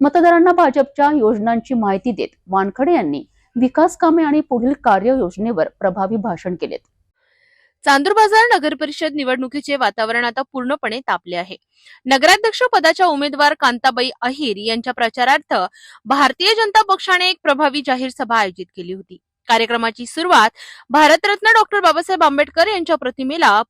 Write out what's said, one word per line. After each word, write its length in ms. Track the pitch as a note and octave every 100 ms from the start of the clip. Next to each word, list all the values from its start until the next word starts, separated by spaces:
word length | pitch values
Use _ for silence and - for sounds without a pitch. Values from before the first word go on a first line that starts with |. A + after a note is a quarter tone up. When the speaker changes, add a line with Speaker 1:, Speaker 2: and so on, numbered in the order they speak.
Speaker 1:
मतदारांना 520 | C#4+ F4 E4+ E4+ F4+
भाजपच्या 580 | F4 D4+ C#4+ C#4 - C#4+
योजनांची 600 | D4+ G#3+ G#3+ A3+ A#3 -
माहिती 380 | A#3+ G3+ F#3+ B3
देत 160 | F#3 - _ -
वानखडे 460 | F#3+ G3 - C#4
यांनी 300 | D#4+ D#3 C#3+ - _ _ A#3+
विकास 400 | B3+ D4+ F4 -
कामे 260 | E4 E4
आणि 160 | D4+ D4+
पुढील 320 | D4+ B3 B3 C#4+
कार्ययोजनेवर 840 | A#3+ F#3+ A3+ C4 F3 F#3 A3 F#3 D3+ -
प्रभावी 360 | F#3+ F#3+ F#3+ A3
भाषण 380 | G#3 E3+ F3+
केलेत. 240 | F3+ C#3+ - _ _ _ _ _ _ _ _ _ _
Speaker 2:
चांदूर 280 | D4 C#4 C#4+
बाजार 340 | G#4+ G#4+ A4 A#4+
नगर 200 | F#4+ D4+
परिषद 400 | D4+ D4+ - D#4
निवडणुकीचे 640 | D4 B3+ B3+ B3+ C#4+ - C#4
वातावरण 480 | G#3+ A#3 A3 A#3
आता 180 | A#3 B3 C4+
पूर्णपणे 460 | C4 B3 D4+ A3+ B3+
तापले 360 | B3+ F3+ F3 F3
आहे. 200 | F#3 F#3 _ _ _ - B3+
नगराध्यक्ष 560 | C4 D#4 G4+ A4 - B4
पदाच्या 340 | G4+ D#4+ E4+ F4+
उमेदवार 480 | C#4+ D4 C#4 D4 D4+
कांताबाई 500 | C4+ A#3+ C4 B3 B3+ -
अहिर 340 | B3 C#4 C4 G3
यांच्या 360 | A3 A3+ B3
प्रचारार्थ 640 | A#3+ A3+ - B3 D4+ - A#3+ F#3 _ - -
भारतीय 500 | G#3+ C#4 C4+ C4 F#4+
जनता 280 | A4 G#4+ G#4+
पक्षाने 460 | G#4 F#4+ - F4+ F4+
एक 60 | F#4
प्रभावी 400 | D4+ C#4 D4 C#4+ C4+
जाहीर 240 | B3+ C4 -
सभा 180 | A#3 A3+
आयोजित 300 | G3 F3+ F3+ -
केली 160 | F3
होती. 240 | F#3+ - F#3 _ _ -
कार्यक्रमाची 580 | A3+ A3+ A#3 A3+ A3 A#3+
सुरुवात 440 | D#4 F4 C#4+ G#3+ _ - - -
भारतरत्न 600 | D4 D4 E4 G4+ G4+ G#4+
डॉक्टर 260 | A4+ G#4 G#4
बाबासाहेब 440 | F4+ D#4 F4 F#4
आंबेडकर 440 | D#4 C#4 D4 E4 F#4+
यांच्या 280 | F#4+ E4 D#4
प्रतिमेला 640 | B3+ B3+ C4 E4 C4 G3+